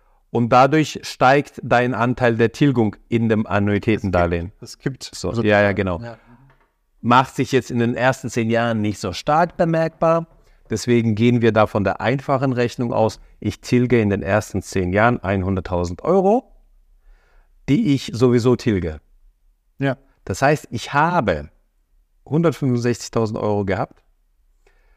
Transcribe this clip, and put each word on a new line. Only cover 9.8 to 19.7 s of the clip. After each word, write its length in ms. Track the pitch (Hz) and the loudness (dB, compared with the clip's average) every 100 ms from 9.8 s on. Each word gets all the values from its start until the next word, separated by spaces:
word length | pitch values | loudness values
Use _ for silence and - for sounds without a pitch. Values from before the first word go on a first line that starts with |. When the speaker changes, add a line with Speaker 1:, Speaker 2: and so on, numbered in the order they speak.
| 160 - 165 165 170 _ _ _ - | -2 -2 0 0 -4 _ _ _ -8
Speaker 1:
Deswegen 440 | 110 - 120 113 104 | -6 0 2 2 2
gehen 260 | 120 120 | 2 4
wir 100 | 113 | 2
da 160 | 107 104 | 2 2
von 160 | 107 | 0
der 180 | 95 - | -2 -2
einfachen 500 | 107 135 139 131 135 | -2 -2 -2 -2 -2
Rechnung 380 | 123 123 - 120 | -2 -4 -4 -4
aus, 260 | 110 110 - - - | 0 0 -2 -20 -8
ich 220 | 107 - | -8 -6
tilge 400 | - 123 123 120 | -2 0 4 2
in 80 | 104 | 2
den 140 | 98 | 0
ersten 380 | - 104 - 98 | 0 -2 -2 -8
zehn 300 | - 95 90 | -4 -4 0
Jahren 280 | 98 117 120 | 2 2 0
einhunderttausend 800 | 92 101 92 92 - 90 87 90 | -2 -2 -2 -4 -4 -4 -4 -6
Euro. 500 | - 190 190 240 - _ _ _ _ _ _ _ _ _ _ _ - | 0 2 2 0 -2 _ _ _ _ _ _ _ _ _ _ _ -2
Die 240 | 151 202 | 0 2
ich 180 | 139 - | 0 -2
sowieso 420 | 110 127 120 123 120 | 0 2 4 2 0
tilge. 460 | 120 98 85 76 _ _ _ _ _ _ _ | 0 -2 -4 -10 _ _ _ _ _ _ _